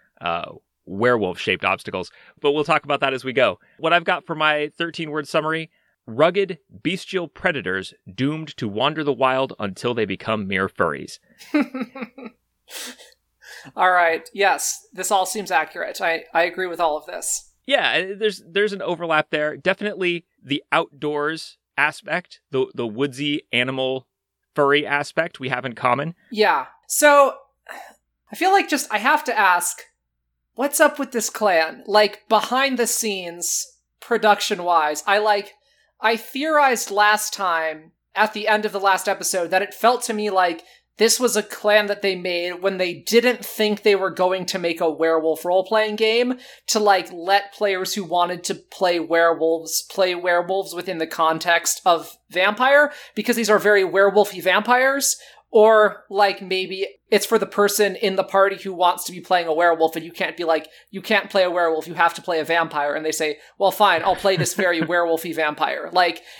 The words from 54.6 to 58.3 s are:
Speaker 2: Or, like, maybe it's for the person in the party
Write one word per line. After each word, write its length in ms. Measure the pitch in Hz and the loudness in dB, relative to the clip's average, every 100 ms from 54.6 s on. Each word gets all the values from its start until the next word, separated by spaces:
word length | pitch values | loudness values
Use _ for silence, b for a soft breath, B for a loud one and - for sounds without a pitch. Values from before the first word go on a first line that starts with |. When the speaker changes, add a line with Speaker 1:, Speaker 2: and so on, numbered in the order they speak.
| 208 247 262 277 269 - B B B | 4 2 2 0 -2 -4 B B B
Speaker 2:
Or, 520 | 226 214 220 208 202 - | 6 8 8 6 2 -6
like, 320 | 196 202 196 | 2 2 0
maybe 460 | 190 185 185 190 196 - _ | -4 -4 -4 -6 -8 -8 _
it's 160 | 208 - | 0 2
for 120 | 233 | 0
the 80 | 190 | 0
person 520 | - 202 202 202 185 | 0 0 2 0 0
in 180 | 208 190 | -2 -2
the 80 | |
party 320 | 185 | 0